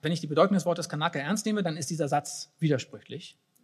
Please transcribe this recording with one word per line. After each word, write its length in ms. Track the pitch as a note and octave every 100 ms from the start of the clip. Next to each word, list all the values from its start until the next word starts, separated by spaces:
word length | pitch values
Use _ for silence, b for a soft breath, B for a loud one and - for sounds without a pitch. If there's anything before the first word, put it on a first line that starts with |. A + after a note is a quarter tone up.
wenn 100 | D#3
ich 80 | E3+
die 60 | D3+
Bedeutung 260 | D3 F#3+
des 140 | G3 E3+
Wortes 240 | E3+ E3
Kanake 280 | D3+ E3 D3
ernst 280 | C#3+ G#3+ A3
nehme, 160 | G#3+
dann 160 | E3+ D#3
ist 100 | C#3
dieser 200 | D#3+ C#3+
Satz 440 | C#3+ - - - _
widersprüchlich. 800 | D#3+ C3 - G#2 - C3+ - - _ _